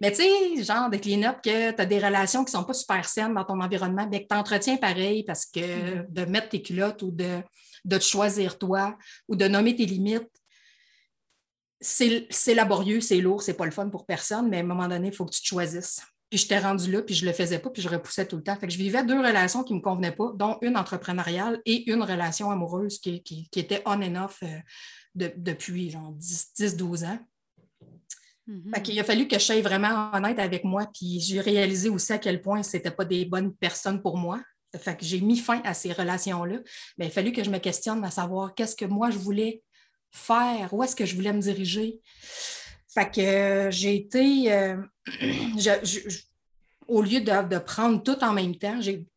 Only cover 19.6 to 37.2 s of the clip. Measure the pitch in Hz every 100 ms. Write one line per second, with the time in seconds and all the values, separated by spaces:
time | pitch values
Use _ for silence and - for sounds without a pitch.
19.6 | 254 196 196 185 175 175 226 208 208 220
20.6 | 240 240 185 180 - 180 170 175 220 233
21.6 | 226 233 233 226 202 185 170 160 202 196
22.6 | 170 180 202 202 185 175 - 160 160 190
23.6 | 165 202 208 202 185 180 196 - 175 156
24.6 | - - - - _ 180 170 180 175 156
25.6 | - 180 175 160 156 151 170 - - -
26.6 | 202 175 180 170 165 226 - _ _ _
27.6 | _ _ - - _ - - _ - 196
28.6 | 175 220 202 208 208 226 277 240 - 220
29.6 | 196 190 214 220 214 202 202 220 190 175
30.6 | 196 190 208 - 180 175 170 190 202 208
31.6 | 190 190 208 190 - 214 202 180 190 208
32.6 | 202 180 175 170 180 180 175 185 190 -
33.6 | 175 - 196 196 196 175 170 214 262 _
34.6 | _ 175 - 160 165 180 202 233 240 240
35.6 | 214 175 185 175 180 185 196 175 175 226
36.6 | - - - - 165 180